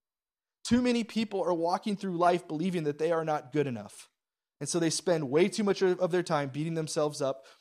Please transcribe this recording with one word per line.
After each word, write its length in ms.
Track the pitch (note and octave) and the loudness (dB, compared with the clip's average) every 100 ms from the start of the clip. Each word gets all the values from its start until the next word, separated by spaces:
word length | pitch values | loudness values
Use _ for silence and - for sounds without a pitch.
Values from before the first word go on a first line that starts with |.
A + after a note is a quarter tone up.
| _ _ _ _ _ _ | _ _ _ _ _ _
Too 180 | - A#3+ | 0 2
many 240 | B3 A#3+ | 4 0
people 380 | A3+ A3 A3+ G3 | -2 -4 -2 -2
are 100 | E3 | 0
walking 440 | F3 E3 F#3+ - G3+ | 0 0 -2 -2 -4
through 200 | G3 E3+ | -4 2
life 320 | F3 F3 F3+ | 4 2 0
believing 360 | D#3 F#3 F3+ | -4 -2 -2
that 140 | D3+ D3 | -2 -2
they 140 | D#3 | 0
are 120 | E3 | 0
not 280 | D#3+ D3+ C#3+ | 0 -4 -2
good 140 | D3+ C3+ | -2 0
enough. 420 | A#2 G2+ - - _ _ _ _ - | -2 -10 -18 -20 _ _ _ _ -12
And 80 | C#3+ | -4
so 100 | F3 | 0
they 100 | E3 | 0
spend 400 | - - E3 C#3 | 0 0 0 2
way 200 | C#3+ G3 | 4 4
too 140 | G#3 | 2
much 180 | G3+ F#3+ | 0 2
of 280 | F#3+ F3+ F3+ | 2 2 2
their 120 | F3+ | 0
time 260 | F3 D#3 C#3+ | 0 0 -2
beating 240 | C3 D#3+ | -4 -4
themselves 480 | E3 D#3 - D3+ C#3 | -4 -4 0 -2 0
up 240 | C3+ C3+ - - | -4 -4 -12 -20